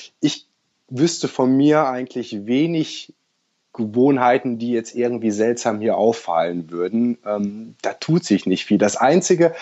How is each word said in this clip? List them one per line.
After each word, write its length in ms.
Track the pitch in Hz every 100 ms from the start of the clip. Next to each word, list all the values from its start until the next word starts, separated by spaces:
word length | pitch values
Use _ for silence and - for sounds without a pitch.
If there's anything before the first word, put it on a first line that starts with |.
| - _
ich 260 | 151 - _ _ _ _ _
wüsste 320 | 127 165 - 135
von 300 | - 127 135
mir 300 | 147 151 139
eigentlich 580 | 127 127 123 110 104
wenig 680 | 104 131 165 165 - - - _ _ _ _ _ _
Gewohnheiten, 840 | - 110 117 139 135 123 127 131 113
die 140 | 120
jetzt 220 | 117 117
irgendwie 360 | 123 120 120 113
seltsam 500 | 104 113 120 117 107
hier 160 | 110 95
auffallen 760 | 110 113 - 82 85 87 80
würden. 460 | 85 92 113 120 117
Ähm, 520 | 104 104 101 107 113 -
da 140 | -
tut 300 | - - 170
sich 200 | - 98
nicht 220 | 92 92 -
viel. 100 | 101
Das 220 | 104 -
Einzige, 560 | 127 180 - 170 165 -